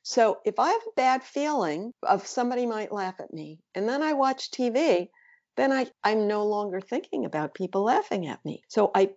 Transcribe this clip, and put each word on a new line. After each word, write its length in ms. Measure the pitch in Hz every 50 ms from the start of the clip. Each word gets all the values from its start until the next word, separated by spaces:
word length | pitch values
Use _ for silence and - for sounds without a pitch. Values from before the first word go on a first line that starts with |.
So 380 | - - - 247 226 214 - - -
if 140 | 214 196 -
I 120 | 254 330
have 120 | 427 453 453 453
a 80 | -
bad 260 | 277 262 254 262 262
feeling 680 | - - - 277 285 302 302 254 190 156 147 170 208 240 - _
of 240 | - - 202 190 -
somebody 400 | - - 254 240 240 254 247 247
might 240 | 233 220 214 208 -
laugh 300 | 208 202 190 185 190 -
at 120 | - -
me, 280 | - 156 151 151 156 170 _ _ -
and 120 | 185 202 226
then 140 | 262 285
I 120 | 311 311 302
watch 360 | 277 269 262 262 262 - -
T 200 | - - 247 240
V, 380 | 220 269 330 302 190 175 180 - _ _ _ _ _ _ _ _ _
then 140 | - 269 269
I, 160 | 269 262 254 - - _
I'm 240 | - 208 220 220 208
no 200 | 208 214 208 208
longer 340 | 208 208 208 208 202 180 190
thinking 460 | 185 - 233 320 392 - - 277 -
about 280 | - - 151 151 147 -
people 300 | - 185 185 - 196 202
laughing 420 | 226 - 415 403 - - 196 170
at 180 | 139 - - -
me. 200 | 151 - - _
So 240 | - - 220 208 196
I 180 | - 190 190 196 -